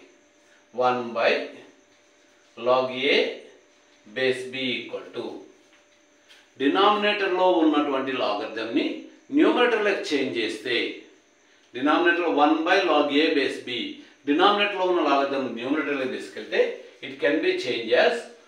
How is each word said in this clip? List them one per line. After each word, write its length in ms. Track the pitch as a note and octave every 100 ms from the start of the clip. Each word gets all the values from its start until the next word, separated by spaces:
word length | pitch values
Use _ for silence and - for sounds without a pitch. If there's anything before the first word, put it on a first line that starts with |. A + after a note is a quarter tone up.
| - _ _ _ _ _ _ A2+
వన్ 200 | B2 B2 A#2 A2+
by 140 | B2 - - - - _ _ _ _ _ _ _ _ - B2
log 200 | B2+ B2+ B2+ C#3 -
A 20 | - - - - _ _ _ _ G#2 A2+
base 260 | C3 B2+ B2+
B 20 | C3+ C3 A#2
equal 280 | A2+ - - A#2
to 80 | - - - _ _ _ _ _ _ _ _ - _ -
డినామినేటర్లో 840 | C#3+ F#3 G3+ G#3 G#3 G3+ F#3 F3+ F3+ E3
ఉన్నటువంటి 500 | D#3 D3 C#3 C3 C3 B2+
లాగరిథంని 640 | G#2 F#2+ - A2+ A2 C#3 - - - - - C#3+
న్యూమరేటర్లోకి 680 | G3+ A#3+ A#3+ A3 G#3 - -
చేంజ్ 240 | C#3+ B2+ A2+
చేస్తే, 360 | G#2+ - B2+ A#2 F#2 - - _ _ _ _ _ _ B2
డినామినేటర్ 560 | C#3+ E3 F3 E3+ E3 C#3+
వన్ 140 | D3 D#3+ E3+
by 100 | G3 F3
log 200 | D3+ C#3 C#3+
A 40 | D#3+ C#3+
base 220 | B2+ - -
B, 100 | A#2 G2+ - - _ C#3
డినామినేటర్లో 580 | D#3 G3+ G#3 G3+ F#3+ F#3
ఉన్న 100 | F3 D3
లాగరిథం 360 | C#3 C#3 C3+ B2 A2+
న్యూమరేటర్లోకి 540 | C3 D3+ C#3+ C3+ B2+ G#2+
తీసుకెళ్తే, 440 | - A2+ G#2 G3 - - - - C3+
it 60 | C3+
can 140 | D3 D#3+ F3+
be 80 | - C3
changed 280 | A2+ A2 D#3
as 120 | - A#3 - -